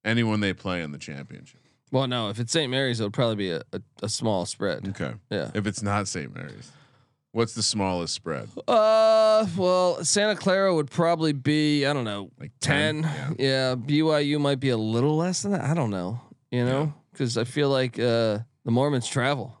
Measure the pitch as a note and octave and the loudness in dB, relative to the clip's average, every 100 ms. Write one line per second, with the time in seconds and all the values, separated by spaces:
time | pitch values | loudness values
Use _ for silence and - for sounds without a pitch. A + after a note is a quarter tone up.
0 | A2 A#2 A2+ G#2+ G2+ F2+ G2 F2+ D#2+ D2+ | 0 0 2 2 0 -2 -6 -6 -6 -10
1 | - C#2 C#2+ - - _ _ _ _ C3 | -12 -14 -14 -18 -20 _ _ _ _ -2
2 | C3 B2 G#2+ G#2 A#2 D#3+ C#3 C3 C3+ A2+ | -2 -2 -4 -4 -2 -2 0 0 0 -2
3 | G#2 G#2+ A#2 G#2+ F#2+ D#2+ - F#2+ - - | -4 0 -2 0 -2 -4 -6 -12 -12 -10
4 | G#2+ - A2+ G2 F2 - G2+ C#2+ G2 F#2+ | -6 -4 0 0 -2 -4 -4 -4 -6 -6
5 | D2 - _ G#2 B1+ G#2 F#2+ F#2+ G2+ G2+ | -8 -8 _ -6 -4 -4 -4 -4 -2 -2
6 | F#2+ F2+ C2+ G1+ D2+ - - - _ _ | -2 -6 -10 -12 -14 -16 -20 -20 _ _
7 | _ _ _ A2+ A2+ A#2 G#2+ G#2+ F#2+ F2+ | _ _ _ -4 -2 -2 -2 0 0 0
8 | E2+ - E2 C#2+ A1 - - A#3 G#3+ A3 | -4 -6 -6 -6 -8 -8 0 2 6 6
9 | A3 A3 A3 G#3+ G#3+ E3+ F3+ F#3 F3+ - | 6 6 6 6 2 2 2 4 2 0
10 | E3+ G3+ G#3+ G3+ G3 F#3+ G3 E3 C#3 - | 0 2 2 2 2 2 4 2 0 2
11 | E3+ E3+ D#3+ C#3+ C#3 D3+ D3+ D3 C#3 C#3+ | 2 4 2 0 2 2 4 2 2 0
12 | A2+ G2+ F#2+ _ - _ - C#3+ D#3 D3+ | -2 -6 -10 _ -16 _ 0 2 2 0
13 | D#3+ D3 C#3+ - C3+ C3+ C3 B2+ B2 D3+ | -2 -4 -6 -2 0 0 0 -2 0 2
14 | D#3+ D3+ D3 D3 C#3+ C#3 C3+ A#2 A2 A2+ | 4 2 0 0 0 0 0 0 0 2
15 | C#3 D3+ F3 F3+ G3+ G3 C3+ E3 A#2+ F#2+ | 2 2 0 -2 -2 -2 0 0 0 -2
16 | F2+ A#2 - - _ B2 B2 C3+ D3+ - | -4 -8 -12 -20 _ -2 0 0 -2 -6
17 | _ - B2+ A2+ A#2 D#3 C#3 C3+ B2+ A#2+ | _ -6 -4 -2 -4 -2 0 2 0 0
18 | A#2+ A#2 A2+ G#2 A#2 _ - A#2+ C#3+ C3+ | 0 2 0 -2 -6 _ 0 2 2 0
19 | - C3+ B2+ C#3+ G2+ - | -2 -2 0 -2 -6 -14